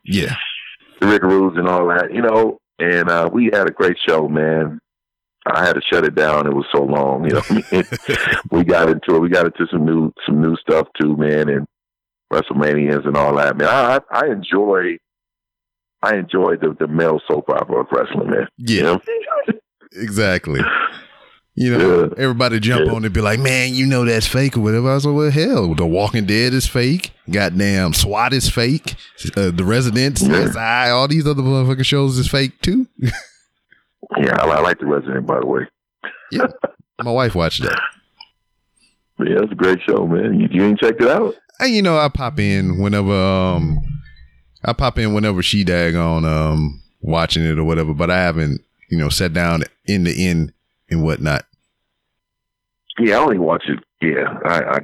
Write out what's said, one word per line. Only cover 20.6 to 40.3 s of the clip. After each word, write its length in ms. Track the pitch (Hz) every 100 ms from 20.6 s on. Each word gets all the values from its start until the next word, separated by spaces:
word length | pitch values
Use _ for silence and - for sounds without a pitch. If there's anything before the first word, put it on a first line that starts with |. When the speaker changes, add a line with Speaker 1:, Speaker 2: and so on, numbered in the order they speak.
| - - - - - - - _ _
Speaker 1:
You 240 | - 123 120
know, 220 | 92 90
Speaker 2:
Yeah. 80 | 80 -
Speaker 1:
everybody 340 | 131 120 123 113
jump 280 | 107 123 127
Speaker 2:
Yeah. 60 |
Speaker 1:
on 100 | 113
and 100 | 110
be 60 | 101
like, 180 | 104 110
"Man, 360 | 135 131 127
you 120 | 127 131
know 180 | 131
that's 220 | 120 113 104
fake," 300 | 127 139 120
or 40 |
whatever. 300 | 107 113 127
I 40 |
was 120 | 139 143
like, 80 |
"Well, 160 | 143 151
hell, 440 | 143 196 240 92 76
The 100 | 85
Walking 400 | 87 104 117 98
Dead 260 | 107 123
is 140 | 127 -
fake. 460 | 127 120 175 - - -
Goddamn, 600 | 98 95 90 101 98 92
swat 380 | 78 - 104 123
is 180 | 131 -
fake. 460 | - 120 151 - - - - - -
Uh, 160 | 95
The 120 | 85
Resident, 560 | 92 117 127 110 135 135
Speaker 2:
Yeah. 80 | -
Speaker 1:
C 60 | 147 -
S 60 | -
I, 340 | 113 120 123
all 160 | 123 139
these 220 | 156 147
other 140 | 143
motherfucking 440 | 131 135 127 131 131
shows 320 | 143 139 127
is 80 | 127
fake 320 | 139 131 -
too." 280 | - 226 262 -
<laughs> 60 | 127 - - _ _ _ _ _ _ _ - -
Speaker 2:
Yeah, 160 | 67 -
I, 60 | 78
I 140 | 76
like 180 | 85 85
The 80 | 71
Resident, 400 | 71 65 65 62
by 140 | 65
the 60 | 64
way. 160 | 65 - _ _ _ - - -
Speaker 1:
Yeah. 160 | - 254 - - - _ -
My 80 | 120
wife 240 | 120 123
watched 280 | 90 82 -
that. 140 | - - - - _ - - _ _ _ _ _ _ _ _ -
Speaker 2:
Yeah, 220 | - 90
it's 80 | 107
a 40 | 101
great 240 | 92 95 -
show, 200 | 107 85
man. 320 | 85 107